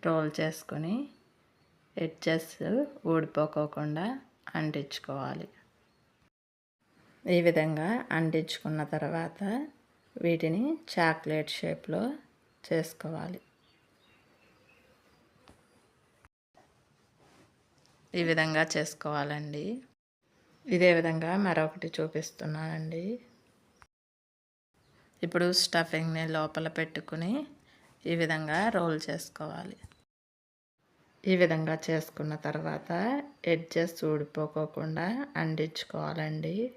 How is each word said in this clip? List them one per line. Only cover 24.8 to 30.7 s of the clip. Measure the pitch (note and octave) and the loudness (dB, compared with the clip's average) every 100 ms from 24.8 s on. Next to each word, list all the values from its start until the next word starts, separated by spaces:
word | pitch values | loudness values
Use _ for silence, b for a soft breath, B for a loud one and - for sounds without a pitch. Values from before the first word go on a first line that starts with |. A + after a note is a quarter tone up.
| _ b b _ | _ b b _
ఇప్పుడు | E3+ F3 F3 | -2 2 4
స్టఫింగ్ని | F#3 - E3+ E3 D#3+ E3 D#3+ D#3+ | 4 4 2 2 0 0 -2 -2
లోపల | D#3+ D#3 D#3 D#3+ | -2 -2 -2 -4
పెట్టుకుని | D#3+ D#3+ D#3 - D#3 E3+ C4 D4+ - b b b b | -2 -4 -4 -8 -6 -2 -2 -4 -14 b b b b
ఈ | - | -2
విధంగా | E3+ D#3+ D#3+ D#3 D#3 G#3+ | 0 2 0 0 2 2
రోల్ | G#3 E3+ D#3 | 2 0 0
చేసుకోవాలి. | D#3 E3 - - D#3 E3 F3+ - - - _ _ _ _ _ _ _ | -2 -6 -8 -10 -10 -8 -12 -16 -20 -20 _ _ _ _ _ _ _